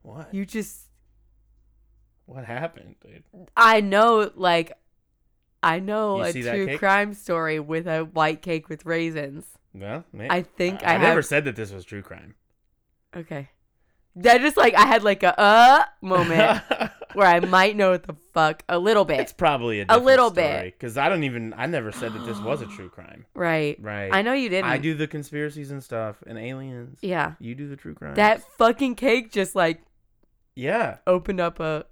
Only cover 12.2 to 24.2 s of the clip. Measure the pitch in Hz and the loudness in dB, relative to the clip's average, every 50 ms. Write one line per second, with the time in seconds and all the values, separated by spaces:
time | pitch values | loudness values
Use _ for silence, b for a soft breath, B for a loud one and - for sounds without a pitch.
12.2 | - - 110 _ _ _ _ _ _ _ _ _ _ _ _ _ _ _ _ 175 | -20 -20 -20 _ _ _ _ _ _ _ _ _ _ _ _ _ _ _ _ -18
13.2 | 165 _ 165 143 143 - _ _ _ _ _ _ _ _ _ _ _ _ _ 180 | -16 _ -12 -14 -14 -16 _ _ _ _ _ _ _ _ _ _ _ _ _ 0
14.2 | 180 240 233 247 254 302 294 - - - 226 - - 269 247 233 202 208 196 - | 4 6 6 6 4 2 2 4 4 4 6 6 6 6 6 2 4 2 0 2
15.2 | - 180 - - 214 202 208 226 240 247 269 302 349 - - _ - 190 185 180 | 2 0 4 6 6 6 8 10 10 10 10 8 4 2 -4 _ -4 0 0 2
16.2 | 175 - 160 165 214 226 208 - - - - - 220 208 - _ - _ - 190 | 2 2 4 4 4 4 4 0 -2 -6 -6 -4 -4 -8 -8 _ -20 _ 0 4
17.2 | 202 185 170 175 175 180 185 185 185 208 214 208 202 185 185 175 - - 165 - | 4 6 6 4 2 2 4 4 4 4 2 2 2 2 2 0 -2 -10 -18 -18
18.2 | _ _ _ 170 160 156 160 - - - 180 175 175 208 226 214 196 160 170 - | _ _ _ 2 2 2 0 -2 -6 -4 -4 -2 2 2 4 4 2 2 0 -2
19.2 | - - - - 185 160 147 135 117 120 113 104 101 92 220 240 247 262 269 254 | -2 -6 -6 0 0 2 2 2 -2 -2 -4 -4 2 4 4 4 6 6 6 6
20.2 | 247 233 180 175 170 147 147 143 - - - _ - 120 110 131 139 160 196 170 | 6 4 2 0 0 0 0 -4 -8 -10 -14 _ -14 -10 -4 -2 0 0 0 0
21.2 | 151 139 123 120 113 113 110 - 120 147 175 151 113 107 101 - - 113 110 110 | -2 -4 -4 -6 -8 -8 -8 -8 -6 -4 -4 -4 -6 -6 -10 -8 -10 -8 -8 -10
22.2 | - 117 110 104 104 113 135 - 120 104 - - 95 90 _ - 87 - - - | -10 -10 -10 -8 -6 -6 -6 -6 -8 -12 -16 -18 -18 -18 _ -20 -20 -20 -20 -20
23.2 | - _ _ - 180 170 165 160 151 147 147 - - 107 104 104 101 98 185 190 | -20 _ _ -6 -4 -2 -2 -2 -2 -4 -6 -8 -10 -12 -10 -8 -6 -2 -2 -2